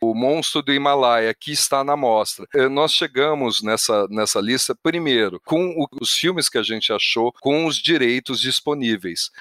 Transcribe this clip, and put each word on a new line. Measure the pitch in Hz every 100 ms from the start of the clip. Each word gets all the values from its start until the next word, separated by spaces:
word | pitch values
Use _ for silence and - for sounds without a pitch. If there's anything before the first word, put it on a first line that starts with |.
O | 117 110
Monstro | 131 156 143 156
do | 143
Himalaia, | 139 143 143 123 117 113 110
que | -
está | 147 - 139
na | 139 147
mostra. | 127 110 101 - 87 143
Eh, | 135
nós | 139 151
chegamos | - 160 127 147 151 123 104
nessa, | 107 110 - 107 98
nessa | 107 107 110
lista, | 101 131 -
primeiro, | 123 165 170 156 120 104 90
com | - 160 180
o, | 165 143 139
os | 120
filmes | - 170 180 139
que | 123
a |
gente | 104 110 -
achou, | 104 - 117 120 -
com | 135 151 165
os | -
direitos | - 160 123 127 - 127
disponíveis. | 131 - - 147 117 107 90 85 - -